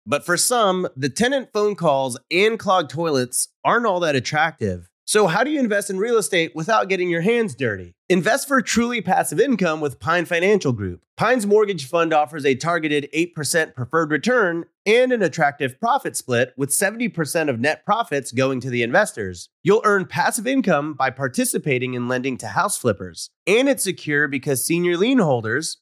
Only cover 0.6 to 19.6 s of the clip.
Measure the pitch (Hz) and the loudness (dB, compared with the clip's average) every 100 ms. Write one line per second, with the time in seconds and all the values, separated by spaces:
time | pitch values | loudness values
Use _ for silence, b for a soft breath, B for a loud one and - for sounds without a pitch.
0.6 | 208 185 180 - 139 - 240 277 214 214 | 2 0 -4 -4 -6 0 0 0 -2 -2
1.6 | 208 202 165 135 131 120 - 165 214 226 | -2 0 0 2 0 -6 -4 0 2 0
2.6 | 196 185 147 143 165 139 123 - - _ | 0 0 0 -4 -2 0 -2 -4 -6 _
3.6 | 139 220 233 180 170 135 - 151 160 151 | 0 2 2 0 0 0 0 0 0 -2
4.6 | 107 90 85 _ - 214 196 180 262 302 | -4 -4 -10 _ -2 2 4 2 0 0
5.6 | 240 202 202 190 226 226 185 180 165 - | 0 0 -2 -4 0 0 2 0 0 -4
6.6 | 160 220 196 185 180 170 175 233 220 123 | 0 0 2 -2 -2 0 0 0 -2 -4
7.6 | 123 98 87 - - 185 170 269 - 269 | -4 -4 -10 -10 0 2 2 0 2 0
8.6 | - 220 233 240 175 175 170 156 277 220 | 2 0 0 -2 0 0 0 2 2 2
9.6 | 180 156 147 123 - 175 160 170 185 208 | 0 -2 -4 -4 -2 0 0 0 2 2
10.6 | 151 117 95 87 _ - 208 262 202 208 | 2 -2 -4 -10 _ -2 2 2 2 2
11.6 | 208 180 131 170 165 156 151 156 143 131 | 2 -2 -2 0 2 2 0 0 0 0
12.6 | 156 170 156 147 139 156 175 - 143 165 | 0 2 2 2 -2 -2 -4 -4 -2 0
13.6 | 156 - 120 165 156 151 208 254 185 170 | 0 -4 -2 0 0 0 2 2 2 0
14.6 | - _ - 226 254 247 175 165 143 - | -8 _ 2 4 4 2 0 2 0 0
15.6 | 135 - 233 269 165 - - 120 135 - | -4 -2 0 0 -2 -8 -2 0 0 -2
16.6 | 139 - 196 226 240 170 156 170 151 113 | -4 -2 -2 -2 -4 -4 -4 -2 -2 0
17.6 | 135 151 - 208 - 143 135 117 131 131 | 0 -2 -2 -2 -2 -4 -4 -2 0 -2
18.6 | 127 120 117 160 208 - 98 87 - _ | -4 -2 0 2 0 -2 -10 -10 -16 _